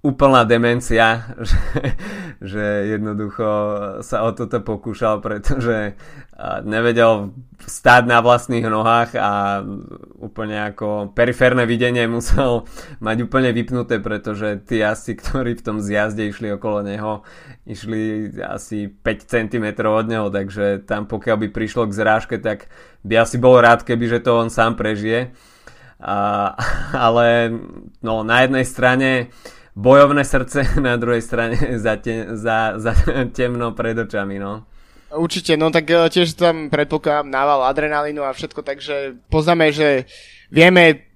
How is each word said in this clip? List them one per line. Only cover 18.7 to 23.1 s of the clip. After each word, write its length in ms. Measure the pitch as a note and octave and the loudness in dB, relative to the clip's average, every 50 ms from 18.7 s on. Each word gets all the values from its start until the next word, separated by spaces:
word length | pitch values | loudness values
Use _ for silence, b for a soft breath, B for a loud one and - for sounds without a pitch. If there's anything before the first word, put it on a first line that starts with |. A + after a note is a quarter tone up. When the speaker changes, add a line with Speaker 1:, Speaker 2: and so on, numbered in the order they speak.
| G#2+ G#2 G#2 | -8 -8 -8
Speaker 1:
päť 400 | G2 - _ _ A2+ G#2+ G#2 - | -10 -12 _ _ -4 -4 -4 -8
centimetrov 760 | - - A#2 A2 G2+ B2 A#2 G#2+ G#2+ G#2 - G#2+ G#2+ G#2+ A2 A2 | -4 -4 -2 -2 -2 -4 -4 -4 -4 -4 -2 0 0 0 0 0
od 20 | |
neho, 220 | A2+ A2+ A2 G#2+ G2+ | -2 -2 -2 -2 -2
takže 580 | F#2+ G2+ G2 G2 F#2+ G#2 G2+ G2+ G2+ F#2+ - | -4 -4 -6 -6 -4 -2 -2 -2 -2 -4 -4
tam 220 | - A2+ G#2 G#2 - | -6 -6 -6 -4 -8
pokiaľ 280 | A2+ G#2 - B2 A2 G#2 | -8 -6 -2 -2 0 0
by 60 | A2 G2+ | -2 -4
prišlo 400 | - A2 A2 G#2 - B2 A2+ G#2+ | -4 -6 -6 -4 -2 -2 -2 -2
k 80 | G2 | -2
zrážke, 380 | G#2+ G#2+ A2 G#2+ A2 - - A#2+ | 0 2 2 2 2 0 -6 -8
tak 340 | G#2+ A2+ A2+ G2+ G2+ - b b b b b b b | -6 -4 -6 -6 -6 -12 b b b b b b b
by 160 | - G2 | -4 2